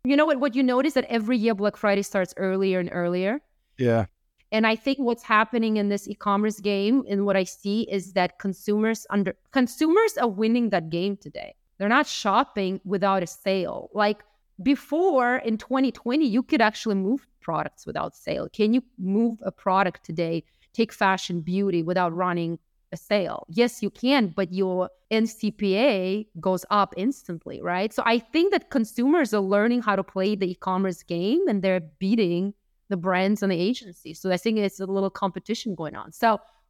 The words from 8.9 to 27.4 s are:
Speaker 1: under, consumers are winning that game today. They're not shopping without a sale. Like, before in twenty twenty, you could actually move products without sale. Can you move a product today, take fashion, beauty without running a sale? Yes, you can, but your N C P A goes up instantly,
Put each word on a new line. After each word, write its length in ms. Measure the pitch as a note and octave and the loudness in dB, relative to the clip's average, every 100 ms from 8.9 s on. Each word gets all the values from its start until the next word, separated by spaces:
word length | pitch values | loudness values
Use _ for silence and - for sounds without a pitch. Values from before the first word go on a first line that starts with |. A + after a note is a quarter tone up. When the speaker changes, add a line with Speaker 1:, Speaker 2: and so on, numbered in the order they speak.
| A3+ - | -2 -2
Speaker 1:
under, 240 | G3+ F#3+ - _ | -2 -2 -4 _
consumers 680 | C4+ A#3+ - D#4 F#4 A4 - | 0 0 0 2 4 4 0
are 120 | B3 | -2
winning 420 | F#3+ A3 A#3+ A3+ | 0 0 2 2
that 180 | F#3 D#3+ | 0 -2
game 280 | E3+ G3 G3 | -2 -2 -4
today. 400 | C#3+ - - - _ - | -10 -14 -16 -18 _ -4
They're 100 | G3+ | 0
not 180 | B3 D4 | 2 0
shopping 720 | - G#3 G#3 C#4 G#3 F#3 F#3+ | -2 0 0 0 -2 -4 -4
without 400 | F3+ F#3+ G3 F#3+ | -4 0 0 0
a 20 | E3+ | -2
sale. 640 | - G3 F#3+ E3 - - | -6 -2 0 -2 -6 -6
Like, 300 | G3+ G#3 G#3 _ _ _ - | 0 0 0 _ _ _ -4
before 760 | F#3+ C#4 - D4+ F#4+ C#4 A#3+ B3 | 0 0 0 0 2 4 2 0
in 200 | A3+ A3 | -2 -4
twenty 320 | - C4 C4+ | -2 0 0
twenty, 340 | - A#3+ C#4 C#4+ | -2 -2 0 2
you 180 | A3 | 0
could 180 | - D4+ | 2 2
actually 320 | G#3+ - A3+ | 2 0 -2
move 320 | G3 F#3+ C4+ _ _ | 0 0 -2 _ _
products 460 | - D#3 D3+ - - | -6 -4 -6 -10 -10
without 300 | D#3 D#3+ - | -8 -8 -8
sale. 320 | - - F3 | -6 -6 -4
Can 220 | - G#3+ | 0 2
you 100 | B3 - - | 2 -2 -6
move 380 | F#3 G3+ A#3 A3+ | -2 0 0 -2
a 80 | G3 | -8
product 540 | - G3 F#3+ G3 - - | -4 0 2 2 -2 -8
today, 380 | E3 E3 E3 - _ _ | -4 -2 -2 -6 _ _
take 200 | - A3+ | -2 -2
fashion, 480 | - G3 F#3+ - F3 | 2 0 0 -2 -6
beauty 420 | D#3+ F#3 G3+ F3 | -2 0 0 0
without 320 | D#3+ F3+ F3+ | 0 0 0
running 440 | E3+ F3+ F3 E3 E3+ _ _ - | 0 -2 -2 -4 -6 _ _ -16
a 40 | E3 | -12
sale? 480 | - G#3 F3 - - | -2 -2 -2 -6 -4
Yes, 340 | E3 A#3+ - | 0 0 0
you 80 | G3+ | -6
can, 380 | - B3 C#4 G3+ | -2 2 2 2
but 220 | E3 F#3 | 0 -2
your 360 | F#3 F#3 F3+ F3+ _ - | 0 0 0 -2 _ -2
N 160 | A3 A3+ | 0 0
C 240 | - G#3+ | -2 -4
P 260 | - G3+ F#3+ | 0 0 4
A 500 | C#4 G3 F#3 G#3 G#3 E3 | 4 2 0 -4 -6 -4
goes 240 | F#3 F#3 - | -2 -2 0
up 240 | G#3 G3 - | 0 2 0
instantly, 640 | G#3+ - - E3 | -2 -2 -8 -12